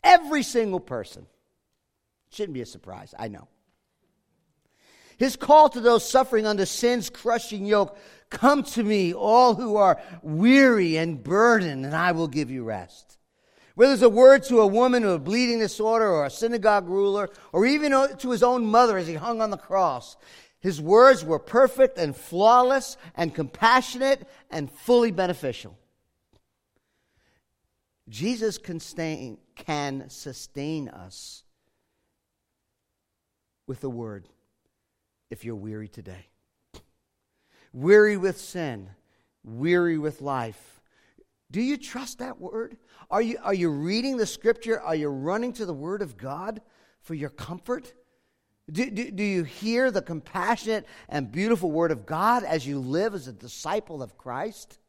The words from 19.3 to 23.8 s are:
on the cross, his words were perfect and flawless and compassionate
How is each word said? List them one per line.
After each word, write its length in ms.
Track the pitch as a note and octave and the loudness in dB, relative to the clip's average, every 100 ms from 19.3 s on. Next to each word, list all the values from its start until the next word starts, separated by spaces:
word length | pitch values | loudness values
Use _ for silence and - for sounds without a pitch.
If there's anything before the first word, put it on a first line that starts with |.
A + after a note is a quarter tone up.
| A3+ | -4
on 80 | A3 | -4
the 80 | G3 | -6
cross, 580 | - F#3+ F3 B2+ - - - - _ _ | -4 0 0 -2 -12 -20 -20 -20 _ _
his 220 | F3+ D#3 | -6 -6
words 420 | D#3 G#3+ C4 A#3 | 4 8 8 6
were 160 | D#3 D#3 | 0 -4
perfect 600 | - A#3 C4+ C4 C4 - | 0 2 2 4 2 2
and 180 | D#3 - | -6 -6
flawless 800 | - E3+ G#3+ B3 B3+ C4+ - - - | -10 2 6 6 4 0 -4 -16 -16
and 200 | - E3 | -6 -6
compassionate 920 | - C#3 - A3+ B3+ | -4 -10 0 4 4